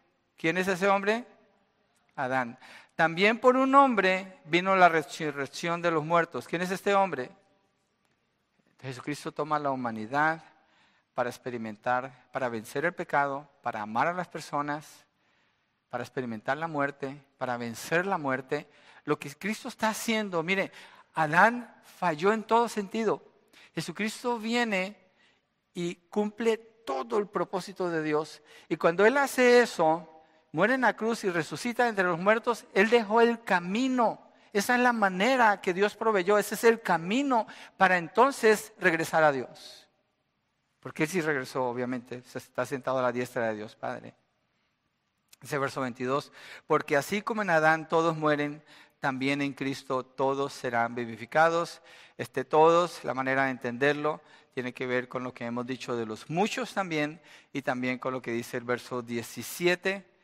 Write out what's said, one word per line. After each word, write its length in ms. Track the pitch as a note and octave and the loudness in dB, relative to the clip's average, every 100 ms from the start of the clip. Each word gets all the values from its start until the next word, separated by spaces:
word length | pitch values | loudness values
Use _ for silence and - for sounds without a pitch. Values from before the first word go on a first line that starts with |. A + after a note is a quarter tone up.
| _ _ _ _ | _ _ _ _
¿quién 200 | D#3+ F3 | -2 0
es 120 | F#3 | 0
ese 180 | F3+ G3 | 2 2
hombre? 400 | G3 G3 A3+ B3 _ _ _ _ _ _ _ _ | 2 2 -2 -4 _ _ _ _ _ _ _ _
Adán. 460 | - C3 C3 A#2+ - - - - | -6 -2 -2 -2 -8 -20 -20 -10
"También 460 | - D#3+ E3 G3+ A3+ | 0 0 4 2 4
por 160 | B3+ B3+ | 4 4
un 180 | C4+ | 6
hombre 640 | C4+ C#4 A3 F#3+ F#3 F#3+ - | 6 6 4 2 0 -4 -16
vino 320 | - E3+ F#3 F#3+ | -2 0 2 8
la 120 | F3+ | 8
resurrección 920 | D#3+ D3+ - D#3 C#3+ C3+ - F3 E3+ | 6 -2 -6 -6 -6 -8 -6 -4 -2
de 80 | E3+ | 0
los 140 | D#3+ | 0
muertos". 420 | D3+ E3+ E3 B2+ - | 2 2 2 -2 -6
¿Quién 160 | E3+ | -6
es 80 | F3+ | -4
este 240 | F#3+ - | -4 0
hombre? 380 | G3 G3 C#3+ - - _ _ _ _ _ _ _ _ _ _ _ _ _ _ | 2 2 -2 -10 -12 _ _ _ _ _ _ _ _ _ _ _ _ _ _
Jesucristo 520 | C3 B2 - D3 D#3+ | -14 -10 -8 -8 -8
toma 260 | - D3 D3+ | -6 -2 -2
la 140 | D3 | -2
humanidad 680 | C3 A#2+ A2+ G#2+ C#3 D#3 D#3+ - _ _ _ _ _ _ | -4 -4 -6 -4 0 0 -2 -8 _ _ _ _ _ _
para 180 | - B2 | -4 -4
experimentar, 1000 | A#2 C3 A#2+ A2 G#2 B2 B2 C3 C3+ _ | -4 -10 -8 -10 -8 -2 -2 -4 -14 _
para 180 | C3+ B2+ | -6 -4
vencer 360 | A#2 G#2+ C#3+ | -6 -8 -4
el 100 | D#3+ | -4
pecado, 560 | F#3 F3 D3 C#3+ C#3 D3+ _ | -6 -4 0 0 -4 -12 _
para 220 | B2 A2 | -10 -8
amar 240 | G#2 A2+ D3+ | -6 -2 -2
a 60 | |
las 160 | F3+ F3 | -2 -8
personas, 760 | E3 - D3 D3 D3 - - _ _ _ _ _ _ _ _ _ | -12 -8 -6 -6 -8 -12 -20 _ _ _ _ _ _ _ _ _
para 160 | B2+ | -10
experimentar 520 | A#2+ - B2+ A2 A#2 C#3+ | -8 -8 -8 -8 -6 -4
la 100 | E3 | -4
muerte, 520 | D3+ C#3 C#3+ C3+ C#3+ _ - | -2 -4 -4 -12 -12 _ -10
para 180 | B2+ A#2+ | -6 -6
vencer 500 | A#2 A2+ - E3 F#3 | -8 -10 -2 -2 0
la 120 | F#3 | -2
muerte. 500 | C#3+ C3 C3 D3 - _ - - | -2 -4 -4 -6 -6 _ -20 -12
Lo 160 | - D3 | -6 -6
que 160 | C#3+ | -6
Cristo 320 | C#3 G3 G#3+ C4 | -10 -8 -8 -10
está 220 | - A3 | -4 -2
haciendo, 560 | G#3+ - A3 G#3 F3 | -2 -2 -2 -2 -4
mire, 260 | D#3+ F#3+ E3+ - - - _ | -2 -2 -2 -8 -20 -20 _
Adán 600 | - D#3 E3 G#3+ A#3+ A#3+ - | -2 2 6 6 4 -10 -20
falló 500 | - - F3+ D#3 F#3 | -20 -4 -4 0 0
en 120 | A3+ | 0
todo 240 | G3+ A3+ A#3 | 2 2 2
sentido. 520 | - F#3+ A3 G#3+ C#3+ - _ _ _ - | -2 -6 -2 -2 -2 -6 _ _ _ -14
Jesucristo 640 | - E3 E3 G#3 - B3 A#3+ | -10 -8 -6 -6 -4 -6 -4
viene 580 | A3 A#3+ A#3 F#3+ F#3+ G#3 _ _ _ _ _ _ _ | -2 0 0 0 -2 -8 _ _ _ _ _ _ _
y 220 | - F3 F3+ | -6 -6 -6
cumple 640 | _ G#3 G#3 G#3 A3+ A3 | _ -4 -4 -2 -2 -2
todo 600 | A3+ _ - C4+ A#3+ A3+ | -4 _ -8 -8 -2 -2
el 80 | G3+ | -2
propósito 640 | F3+ F3 F#3+ F3 F#3 F3+ | -4 -4 -6 -8 -6 -4
de 140 | E3 | -2
Dios. 380 | D#3 D3+ D#3 - _ - - | 0 0 -2 -10 _ -16 -8
Y 80 | E3 | 0
cuando 280 | F3 F3 | 2 6
Él 120 | G#3 C#4 | 4 4
hace 440 | C#4 - B3 B3 | 0 4 8 8
eso, 560 | A3+ - D#3+ E3 F3 - _ _ _ | 6 2 2 2 -4 -20 _ _ _
muere 220 | D3+ G3+ | 0 2
en 80 | C4 | 4
la 140 | A#3+ F#3 | 2 0
cruz 280 | A3 A3+ | -2 -2
y 60 | G3+ | -2
resucita 580 | E3+ D3+ D3+ A#3+ A#3 A#3+ | -2 -4 -4 -6 0 0
entre 160 | G3+ | 2
los 140 | F3+ E3 | 0 2
muertos, 480 | G3 A3 A#3 A3+ - | 2 2 2 -4 -2
Él 160 | G3 G#3+ | 2 4
dejó 300 | A#3+ G3+ A3+ | 4 4 4
el 220 | A#3 A#3 | 4 2
camino. 920 | - F#3 F3 G#3 C4 B3+ A3 D3+ - _ _ | 0 0 0 -2 0 2 0 -2 -14 _ _
Esa 240 | G3+ G3 B3 | -2 2 4
es 40 | |
la 120 | B3 | 4
manera 680 | A#3 G3 F3+ G#3+ C4 A3+ G3 | 4 2 2 2 4 4 4
que 140 | - | 0
Dios 220 | F3+ G#3 - | 0 0 0
proveyó, 420 | A3 G3+ F3+ G#3 | 0 2 4 2
ese 160 | - | 2
es 100 | G#3 | 2
el 160 | A#3 A3+ | 4 4
camino 640 | - E3 E3 A#3 C#4+ B3 - - - - | 2 0 0 -2 0 0 -2 -10 -10 2
para 220 | F#3 F3+ | 4 4
entonces 760 | E3 - A#3+ - A3 G#3+ - - | 0 4 4 4 4 4 0 0
regresar 440 | F3+ D#3+ D#3+ E3 | 2 2 0 4
a 100 | D#3 | 4
Dios. 560 | C#3 A#2+ - - - _ _ _ _ _ _ _ _ _ _ | 4 -4 -12 -20 -20 _ _ _ _ _ _ _ _ _ _
Porque 220 | C3 - | -14 -4
Él 60 | D#3 | -2
sí 120 | F#3 | -2
regresó, 440 | D#3 C#3+ B2+ C#3 | -2 -2 -4 -4
obviamente, 580 | B2+ A#2+ B2 B2+ A#2+ B2 | -4 -4 -6 -6 -10 -16
se 160 | A#2+ B2+ | -12 -14
está 260 | - - | -12 -6
sentado 340 | B2 C#3 B2+ C3 | -4 -4 -4 0
a 40 | |
la 100 | B2+ | 0
diestra 360 | A#2+ B2 C3 A2+ | -2 -4 -2 -4
de 80 | G#2+ | -4
Dios 200 | G#2+ - | -10 -10
Padre. 380 | B2+ B2 A2+ - _ _ _ _ _ _ _ _ _ _ _ _ | -10 -10 -14 -20 _ _ _ _ _ _ _ _ _ _ _ _
Ese 160 | A#2+ D3 | -8 -4
verso 220 | C3+ D3 | -4 -4
veintidós, 520 | B2+ A2+ B2+ C#3 - - - - - | -6 -4 -2 -2 -4 -16 -20 -12 0
"Porque 300 | D3+ - D3 | 0 2 0
así 260 | C#3 G3+ | 0 -4
como 200 | G3+ A3 | -4 -4
en 80 | G3+ | 2
Adán 380 | D#3+ D#3 D#3+ D3+ | 4 4 2 2
todos 280 | E3+ E3 D#3+ | 0 2 0
mueren, 460 | D3+ D3 D3 D3 - - - _ | 0 0 -2 -6 -18 -20 -20 _
también 420 | C#3+ C3 C3+ C#3+ | -6 -2 -2 -2
en 100 | C#3 | -2
Cristo 520 | C3+ C3+ C3+ - C3 | -4 -6 -6 -4 -4
todos 480 | C3 - C3+ C3+ C#3 | -4 -2 0 0 -4
serán 420 | - C3 A#2+ A#2 | -4 -4 0 -2
vivificados". 880 | A#2+ A#2+ A2 A2+ D#3 E3 E3+ E3+ - - - - - | -4 -8 -10 -2 2 2 2 -4 -10 -20 -20 -20 -12
Este 280 | A#2 - | -8 -6
todos, 600 | B2+ D#3 D#3+ E3+ F3 - | 0 6 6 6 2 -4
la 100 | D3 | -8
manera 300 | B2+ C3 C3+ | -4 0 0
de 60 | C3+ | 0
entenderlo, 720 | B2+ B2 A#2+ C#3 D3 D3+ E3+ - - _ | -2 -6 0 0 2 -2 -6 -10 -20 _
tiene 180 | - B2 | -8 -8
que 140 | B2 B2+ | -6 -4
ver 220 | B2 B2 | -4 -4
con 140 | B2+ | -8
lo 120 | B2+ | -10
que 100 | - | -10
hemos 220 | A#2+ A#2+ B2 | -8 -6 -6
dicho 280 | C3 - | -8 -6
de 120 | A#2+ A2 | -6 -6
los 240 | G#2+ - | -8 -6
muchos 440 | D#3+ G#3+ - A#3 | -2 -2 -2 -8
también, 460 | - F#3+ D#3 D3 E3 - - _ | -6 -4 -2 -4 -6 -20 -20 _
y 100 | C#3 | -8
también 360 | C3+ B2 B2+ B2+ | -4 -4 -2 -4
con 140 | C3+ | -4
lo 100 | B2+ | -6
que 100 | A#2+ | -6
dice 240 | A#2 A#2 B2+ | -6 -6 -8
el 80 | |
verso 380 | A#2+ A#2+ - B2+ | -4 -4 -4 -10
diecisiete, 1040 | A#2+ A#2 A2+ - A2+ - F3 F3+ F#3+ G3 - _ | -6 -8 -8 -12 -12 -2 0 0 -2 -6 -10 _